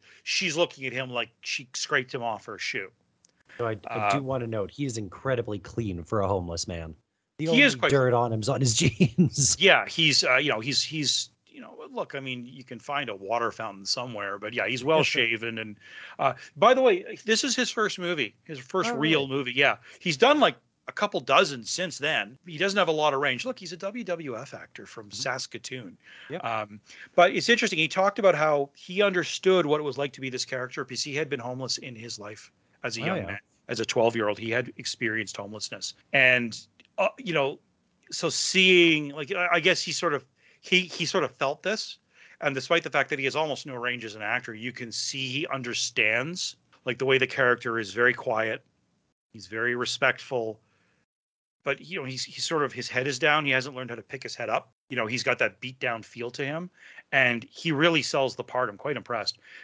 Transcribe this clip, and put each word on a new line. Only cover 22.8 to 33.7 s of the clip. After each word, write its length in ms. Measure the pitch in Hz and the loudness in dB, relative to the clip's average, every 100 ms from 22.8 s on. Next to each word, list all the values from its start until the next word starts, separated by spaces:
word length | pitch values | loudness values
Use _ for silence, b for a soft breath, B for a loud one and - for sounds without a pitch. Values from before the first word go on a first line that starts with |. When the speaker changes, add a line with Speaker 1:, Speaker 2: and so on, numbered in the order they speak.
| 165 | 2
Speaker 1:
a 60 | |
lot 200 | 156 151 | 4 2
of 60 | 135 | 2
range. 260 | 143 123 254 | 0 -2 -6
Look, 140 | 254 | -8
he's 140 | 175 | -12
a 40 | 170 | -10
W 260 | 190 240 | -10 -8
W 340 | 185 170 147 113 | -6 -6 -6 -8
F 160 | 139 | -10
actor 320 | 127 123 - 104 | -14 -16 -18 -16
from 220 | - 104 | -16 -14
Speaker 2:
Mm-hmm. 120 | 113 | -8
Speaker 1:
Saskatoon. 760 | 131 127 - 113 - 131 98 - B B B | -4 -4 -8 -12 -12 -12 -14 -18 B B B
Speaker 2:
Yep. 140 | 147 117 | -8 -4
Speaker 1:
Um, 340 | 110 107 104 B B B - | -4 -6 -12 B B B 6
but 160 | 180 175 | 6 6
it's 140 | 156 | 4
interesting. 300 | 233 226 160 | 4 4 0
He 80 | 156 | 0
talked 320 | 190 196 196 | 2 2 6
about 160 | 196 151 | 6 6
how 340 | 156 147 143 _ | 4 2 0 _
he 260 | - 185 | -6 2
understood 640 | 202 180 151 - 185 185 151 | 4 4 -2 0 4 4 4
what 140 | 151 | 2
it 40 | |
was 140 | 151 127 | 0 -2
like 160 | 143 | -4
to 80 | - | -4
be 80 | 131 | -8
this 160 | 123 - | -6 -6
character 380 | 131 127 - 131 | -6 -6 -8 -8
because 180 | 127 | -8
he 120 | 151 139 | -4 -4
had 140 | 151 | -2
been 100 | 139 | -4
homeless 380 | 123 127 123 - | -6 -6 -6 -6
in 180 | 131 113 | -8 -14
his 240 | 117 110 | -14 -12
life 320 | 104 107 - _ _ _ | -12 -14 -20 _ _ _
as 140 | 123 113 | -8 -4
a 40 | |
Speaker 2:
Oh, 40 | 151 | -2
Speaker 1:
young 120 | 185 | -2
Speaker 2:
yeah. 80 | 101 | -4
Speaker 1:
man. 140 | 101 _ _ | -10 _ _
As 120 | - | -8